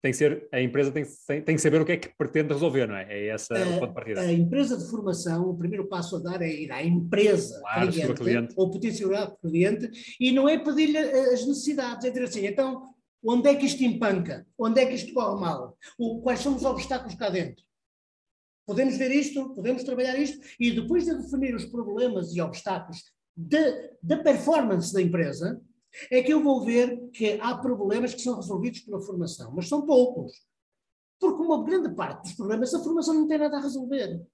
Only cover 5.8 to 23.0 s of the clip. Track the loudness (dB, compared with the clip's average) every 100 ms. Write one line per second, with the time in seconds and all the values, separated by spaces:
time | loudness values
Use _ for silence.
5.8 | -6 -6 -6 -6 -6 -4 -4 -6 -8 -4
6.8 | 0 0 2 4 6 4 0 -10 -4 0
7.8 | 2 2 -2 0 2 2 0 0 0 0
8.8 | -4 -2 -2 0 -2 -6 -2 2 2 2
9.8 | -4 -10 -18 0 4 6 4 4 2 2
10.8 | 2 2 2 4 4 2 0 -2 -2 -2
11.8 | -4 -4 -4 -2 -4 -2 -2 0 0 -2
12.8 | -12 _ _ _ 2 4 6 6 2 2
13.8 | 0 2 2 2 -2 -8 -14 -4 2 4
14.8 | 4 0 -4 -2 -2 -2 -4 -4 -8 -16
15.8 | -20 -6 -6 -2 -2 0 0 0 0 -2
16.8 | -4 -6 -6 -6 -2 -2 -4 -8 _ _
17.8 | _ _ _ _ _ _ _ _ -6 0
18.8 | 0 2 2 2 0 -4 -8 -4 -2 -2
19.8 | -2 -2 -2 0 -2 -4 -16 -2 0 0
20.8 | 0 0 2 -2 -4 -2 -2 -4 -6 -8
21.8 | -6 0 0 0 -4 -4 -4 -6 -6 -6
22.8 | -6 -18